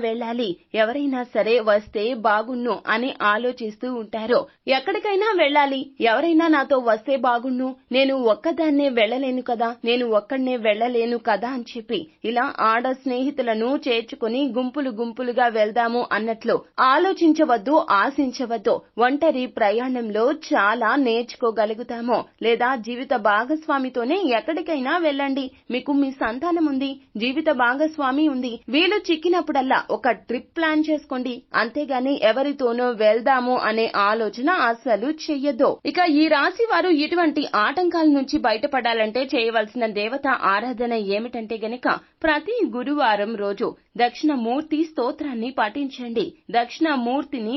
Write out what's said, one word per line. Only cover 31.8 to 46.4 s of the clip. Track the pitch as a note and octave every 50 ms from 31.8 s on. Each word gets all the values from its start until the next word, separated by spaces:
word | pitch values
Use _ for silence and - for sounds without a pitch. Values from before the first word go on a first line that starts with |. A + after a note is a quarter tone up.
| D4 A#3+ C4 B3 B3+ C4+ C#4+ - G3+ A3
ఎవరితోనో | A3 C4 C#4 C#4+ C#4 C#4 C4 A#3 A#3 A#3+ B3 B3 A#3+ G3+ G#3+
వెళ్దాము | G#3+ A3 A#3+ A3 C#4 C4+ B3+ B3 B3 B3+ - - G#3+
అనే | A3 A3 A3+ - - G3+ G3+
ఆలోచన | G#3 A3 A3+ A3 G#3 - A#3+ B3+ E4 F#4 E4+ C4 A#3
అస్సలు | A#3 A#3 - B3+ G#3+ G3 A#3 D4 D#4 - -
చెయ్యొద్దు. | - D4 C4+ C4+ C#4+ A#3+ A3+ C4+ G3 - - - C#4
ఇక | - F4 F4+ F4 C#4+ D4
ఈ | D#4 D#4+ D4+
రాశి | C#4 D4 F4+ F#4 - A#4 A4
వారు | F#4 E4+ E4 F#4 E4 C#4+ D4+
ఇటువంటి | - F4 F4+ E4+ D4+ D4 D4+ - - - G#3 G#3+
ఆటంకాల | B3 C#4+ F4+ F4+ E4+ F4 E4 D#4 D#4 C#4+
నుంచి | C#4 C4 - D4 D4 A3
బయటపడాలంటే | A3+ A3 A3 B3+ C#4+ C#4 B3+ A#3 A#3 A#3 A3+ A3 G#3+ G#3 B3+ C#4 C4 D4
చేయవలసిన | B3 A3+ A#3 A3+ A3 G#3+ G#3+ - B3 A3+ A3 F#3+ G#3
దేవత | G#3 A3 C4+ C#4 D4 C4+ B3+ - - F#3+ G3
ఆరాధన | G#3 A#3 B3+ A#3+ G#3+ A#3+ A#3+ A#3 A3 G3+ G3 G3
ఏమిటంటే | G#3+ A#3 A#3+ B3 A#3 A3 G#3 A3+ G#3 G#3+
గనక | A3 A#3+ B3+ - C4 D#3+ - - _ _ _ -
ప్రతి | D#4+ D4+ D4+ D4+ G4+ B4 A#4+ F4 A#3 G#3+
గురువారం | B3 B3 C#4 D4 D4 C4 A3 G#3 G3+ G#3 A3 A#3
రోజు | G3+ G3+ G3+ G3 G3+ A#3+ - - - _ _ _
దక్షిణమూర్తి | G#3 A#3+ A#3+ - - D#4 D4+ C#4+ B3 A3 A3+ B3+ D4+ D#4 - D#4 D4 E4 D#4+
స్తోత్రాన్ని | - C#4+ A#3 C4 C#4 - D4+ C#4+ B3 A3+ A3 C4 C4
పఠించండి. | C4+ A3 G#3 G#3+ C#4+ C#4 C4 - B3+ B3 A#3 A3+ A3+ E3+ - - _